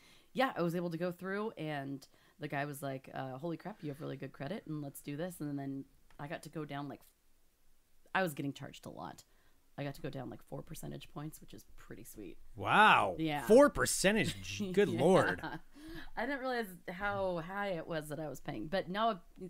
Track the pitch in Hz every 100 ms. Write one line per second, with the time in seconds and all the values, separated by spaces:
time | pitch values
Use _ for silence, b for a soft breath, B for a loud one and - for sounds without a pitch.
0 | b b b - 262 - 175 175 175 165
1 | 180 175 185 196 220 - 156 147 135 135
2 | - b b - 147 147 147 143 143 135
3 | - - 131 131 170 160 180 214 151 135
4 | 139 135 135 - 139 196 - 151 143 -
5 | - 143 180 170 147 143 135 135 135 -
6 | - - 147 156 156 160 151 143 143 113
7 | - _ _ - _ _ - - _ -
8 | - 185 185 143 143 135 135 - - -
9 | 82 - - _ _ _ _ - 143 -
10 | 139 139 123 - - 143 147 160 147 143
11 | - 143 151 - - - - - - 113
12 | - - 95 - - - 101 160 214 143
13 | 107 165 160 147 127 226 285 - 127 -
14 | 180 214 143 - - - 196 180 202 170
15 | 175 185 - - 160 143 - B 311 330
16 | B - 240 277 254 240 214 175 - 180
17 | 202 202 190 175 165 196 202 170 - 160
18 | 151 151 156 139 - 139 151 185 170 196
19 | 226 196 - -